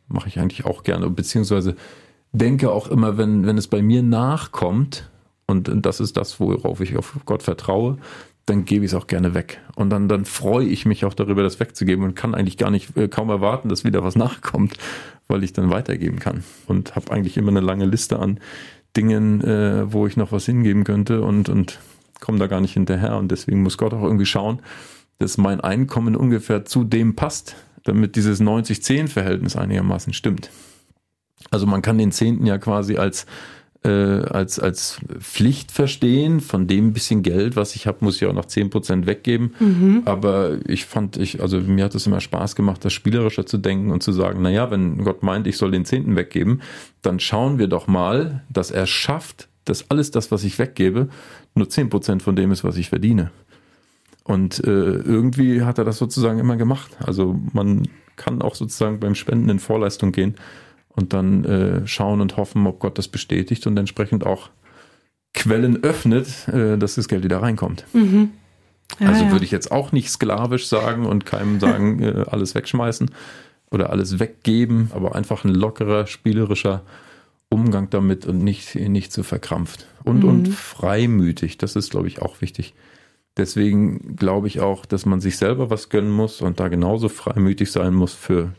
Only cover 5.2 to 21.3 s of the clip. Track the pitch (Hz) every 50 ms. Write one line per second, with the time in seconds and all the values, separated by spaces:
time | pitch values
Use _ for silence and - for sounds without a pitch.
5.2 | _ _ _ _ _ - 95 95 92 - - 104 - 92 92 - 104 107 - -
6.2 | - - - - 98 98 95 92 - 90 87 95 95 90 - - - - - 143
7.2 | - - 104 - - - 85 - - - 95 104 117 127 139 139 - - - -
8.2 | - - _ _ _ - 101 101 87 - 98 104 101 90 92 85 - - 90 87
9.2 | 90 87 90 87 82 - - - - - - - 104 98 104 101 101 98 107 98
10.2 | 101 - - - - 95 104 127 135 95 95 - - 110 104 - 98 98 - -
11.2 | 101 101 98 98 98 92 - - - - - - 92 95 95 95 98 95 92 -
12.2 | - 117 110 - 98 92 - - 113 101 101 98 - - - - 110 98 - 120
13.2 | 113 110 104 98 98 104 120 135 - 110 87 - - 117 101 92 90 92 92 113
14.2 | 113 127 - - - - - - 101 - - - - - - - - - - _
15.2 | _ - 101 98 98 95 - 98 92 90 90 107 - - 92 - 85 82 87 -
16.2 | - - - - 90 - - - - - 92 92 92 - - 101 - - - 104
17.2 | 98 90 - 113 104 101 101 95 95 95 95 98 98 95 104 110 - - 110 110
18.2 | - 98 104 - - - - - - - - - _ _ _ 113 107 110 110 107
19.2 | 107 107 104 104 - 110 107 104 107 104 101 101 104 104 110 104 104 101 - 117
20.2 | 104 - 107 95 - - 123 120 117 107 98 104 98 107 104 104 101 107 117 110
21.2 | 107 -